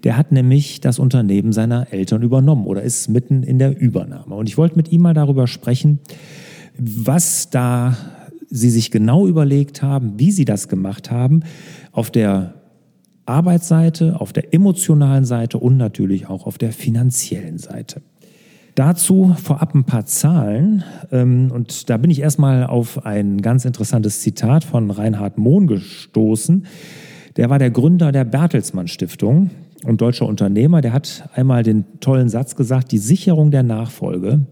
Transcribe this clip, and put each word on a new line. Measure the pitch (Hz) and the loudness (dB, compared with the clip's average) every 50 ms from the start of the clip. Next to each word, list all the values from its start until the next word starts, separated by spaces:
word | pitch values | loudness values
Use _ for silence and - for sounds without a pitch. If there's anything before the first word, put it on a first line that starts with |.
| - | 0
der | 120 117 | 0 2
hat | 113 156 - | 2 2 2
nämlich | 151 131 123 127 127 143 143 - - - | 4 4 4 4 4 4 2 0 -8 -4
das | - 135 120 - | -2 -2 0 2
Unternehmen | 131 127 123 127 117 101 98 101 98 110 | 0 2 2 2 2 2 0 0 0 0
seiner | 107 107 110 117 120 120 123 - | 0 0 0 0 0 -2 -4 -6
Eltern | - 95 95 92 113 110 | -4 -6 -4 -2 -2 0
übernommen | 117 120 123 135 131 143 156 131 101 95 | 0 0 2 4 4 4 2 2 0 -4
oder | 98 98 - | -6 -6 -6
ist | 123 120 - - - | -6 -6 -6 -4 -2
mitten | 110 123 123 - 143 131 127 | -2 -2 0 0 -2 -2 0
in | 135 131 127 | 0 0 0
der | 131 135 139 - | 2 0 0 0
Übernahme. | - 117 98 95 92 90 - - - - 98 | 0 0 0 -2 -6 -6 -14 -16 -14 -14 -10
Und | 101 110 110 | -8 -8 -6
ich | 101 - | 0 0
wollte | 156 170 160 170 | 0 2 2 0
mit | 160 - - | 0 2 2
ihm | 170 | 2
mal | 175 170 165 | 4 4 4
darüber | 151 147 139 139 135 127 | 2 2 0 2 0 0
sprechen, | 120 - - - - 123 127 - 147 147 143 - - - - - - - - - - - - - - _ - | -2 -2 -6 -4 -4 -4 0 2 2 2 2 -2 -10 -20 -20 -20 -20 -20 -20 -20 -20 -20 -20 -20 -20 _ -10
was | 123 117 104 117 113 101 135 175 165 - - - - - | -8 -8 -6 -6 -4 -2 0 0 0 -2 -4 -6 -6 -4
da | - 127 123 123 123 120 120 127 127 117 - - - - - - - - - _ | -4 -2 -2 0 0 0 0 0 -2 -2 -6 -16 -20 -20 -20 -20 -20 -20 -18 _
sie | - 117 110 123 | -6 0 2 2
sich | 117 113 110 - | 2 2 0 0
genau | - 110 107 113 123 170 202 190 | 0 0 2 4 4 4 4 2
überlegt | 175 160 151 139 139 139 143 143 - - | 2 2 2 2 2 0 0 -2 -4 -6
haben, | - 139 139 139 127 110 101 | -4 -2 -2 -2 -4 -4 -2
wie | 104 127 180 | 0 0 2
sie | 208 190 143 | 2 2 0
das | 110 104 98 - - | 0 0 -4 -4 -6
gemacht | - 95 95 98 101 - - - | -4 -4 -4 -6 -6 -10 -10 -8
haben, | 120 120 123 131 147 165 160 - - - - - - - - - | -4 -2 0 2 2 2 0 -2 -14 -20 -20 -20 -20 -20 -20 -10
auf | _ - 117 - | _ -6 -6 -2
der | - 117 110 101 98 98 95 87 - - _ _ _ _ _ _ _ _ _ _ _ _ _ | 0 0 0 2 0 -2 -2 -6 -10 -20 _ _ _ _ _ _ _ _ _ _ _ _ _
Arbeitsseite, | - 120 143 170 180 175 170 165 - 165 160 165 165 160 - 165 160 175 - | -4 -2 0 2 2 2 0 2 2 2 2 2 2 2 0 0 -2 0 -2
auf | - - | -6 -6
der | - - - - - | -6 -6 -4 0 2
emotionalen | 165 196 202 180 - - - 165 151 143 135 139 135 135 | 2 4 4 2 0 0 2 2 4 4 4 2 2 2
Seite | 123 123 117 113 113 - 120 | 0 0 -2 -4 -4 -4 -2
und | 123 123 131 | 0 2 2
natürlich | 131 123 104 101 - 104 95 98 95 98 - | 2 2 -2 -2 -4 -2 -2 -2 -4 -4 -8
auch | 95 95 - - | -12 -10 -10 -12
auf | 101 - | -8 -6
der | - 113 | -6 -6
finanziellen | 113 - - - 113 117 123 127 123 - - - - 90 98 82 82 85 | -6 -6 -6 -4 -2 0 0 0 -2 -2 -6 -6 -8 -10 -10 -12 -12 -14
Seite. | - - - - - - - - - _ _ _ _ _ _ _ _ _ _ _ _ _ _ | -14 -14 -14 -16 -14 -14 -16 -18 -18 _ _ _ _ _ _ _ _ _ _ _ _ _ _
Dazu | - 131 147 175 170 - - 185 190 190 185 175 | 0 2 2 2 2 2 2 4 4 6 4 2
vorab | 143 - - 147 139 - - - | 2 0 -4 -2 -2 -2 0 0
ein | 147 127 | 0 0
paar | - - 117 104 | 2 -2 -4 -4
Zahlen, | - - - - 147 175 165 113 104 104 117 151 208 214 202 170 - - - - - | -4 -6 -2 0 2 2 2 0 0 0 0 2 2 2 0 -2 -6 -14 -18 -16 -4
ähm, | - 127 123 127 123 123 127 131 123 | -2 0 2 2 2 2 2 0 0
und | 123 120 - - - - - | -4 -6 -8 -8 -16 -4 -4
da | 120 113 | -2 2
bin | 120 170 | 2 2
ich | 165 131 | 2 2
erstmal | 139 156 143 - 147 135 131 127 123 | 0 -2 0 2 2 2 2 2 0
auf | 127 120 120 117 110 - - - | 0 -2 -2 -2 -4 -8 -10 -8
ein | 110 104 104 101 101 101 98 | -6 -4 -2 -2 -2 -2 -2
ganz | 101 110 123 131 127 | 0 0 0 0 0
interessantes | 127 120 - 110 - - 117 107 107 101 - | -2 -4 -4 -4 -2 -2 -2 -2 -2 -4 -2
Zitat | - 110 - - - 110 131 160 160 | -4 -4 -4 -2 0 2 2 2 0
von | - - 123 113 101 | 0 -2 -2 -2 -2
Reinhard | 101 101 104 113 110 98 101 101 - - | -4 -2 -2 -2 -2 -2 -4 -6 -4 -2
Mohn | 104 120 147 202 202 160 | 2 2 4 4 4 2
gestoßen. | 113 98 90 - - - - _ _ 110 110 107 110 110 - - 165 196 - - - - - - - - - - - - - - - | 0 -2 -4 -8 -18 -20 -20 _ _ 0 0 2 0 -2 0 0 0 0 0 -6 -18 -20 -20 -20 -20 -20 -20 -20 -20 -20 -20 -12 -4
Der | - - 120 | -2 0 2
war | 139 139 | 2 2
der | 135 123 | 2 2
Gründer | 117 127 - 160 175 180 165 147 135 | 0 2 2 4 4 4 2 2 2
der | 139 131 | 0 -2
Bertelsmann | 117 107 135 160 170 - 139 98 - - 95 90 85 | 0 0 0 0 0 0 -2 -4 -2 -6 -8 -8 -8
Stiftung | - - 92 87 - - - 101 127 160 196 180 - - - - _ - - | -8 -8 -10 -10 -6 -4 0 2 4 4 2 2 -2 -10 -20 -20 _ -14 -4
und | 123 113 104 | -2 0 0
deutscher | 113 120 120 - 120 110 | 0 0 0 -2 -2 -4
Unternehmer. | 107 98 101 98 101 104 120 151 175 165 | -2 -2 -2 0 0 2 2 4 4 2
Der | 135 117 113 | 2 2 -2
hat | 139 147 - - - - - _ | -2 -4 -6 -16 -16 -18 -12 _
einmal | - 131 135 131 120 113 | -2 0 2 2 2 2
den | 113 110 107 98 - - - | 2 0 0 -2 -4 -10 -8
tollen | - - 135 131 127 120 | -2 0 2 2 2 0
Satz | 101 117 139 - - | 0 -2 -6 -6 -4
gesagt: | - 135 110 131 131 127 - - | -4 -2 0 0 -2 -2 0 -2
„Die | 110 | -4
Sicherung | 98 110 156 190 - - 170 156 151 151 | 2 2 0 2 2 0 2 4 4 4
der | 143 139 127 | 4 2 2
Nachfolge | 120 110 110 113 113 - - - 95 90 90 90 98 131 151 139 131 | 0 0 -2 -6 -8 -10 -8 -8 -6 -6 -4 -4 0 0 0 0 -2